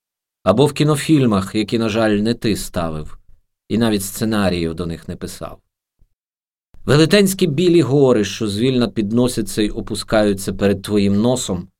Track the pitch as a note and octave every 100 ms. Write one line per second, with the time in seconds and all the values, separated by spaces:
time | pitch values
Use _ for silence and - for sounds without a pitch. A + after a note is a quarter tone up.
0 | _ _ _ _ F#2+ A2 D3 C#3+ D3+ D3
1 | - D3+ A#2+ G2 G2 G#2+ G2+ A#2 A2+ A2+
2 | G#2+ G#2 A2 A#2+ A2+ F2 - F2+ E2 D#2
3 | D#2 - _ - _ _ - G#2 A2+ G#2
4 | G2 - A2 G#2+ F#2+ F2 E2 E2 E2+ D#2+
5 | - F2 E2 - D#2 - _ _ _ _
6 | _ _ _ _ _ _ _ - - C#3+
7 | D#3+ G#3 F#3+ F#3+ F3+ C3+ F3+ E3+ B2 C#3+
8 | C3 A2 G2 - G#2+ G2+ C3 B2 A2 A2+
9 | G2+ A#2 B2 B2 G#2 A2 G#2 A#2 G2+ G#2+
10 | - A2 G#2 F#2+ G2+ F#2+ G2+ G2 G2 G#2
11 | G2+ G2+ A#2+ A#2+ - F2+ -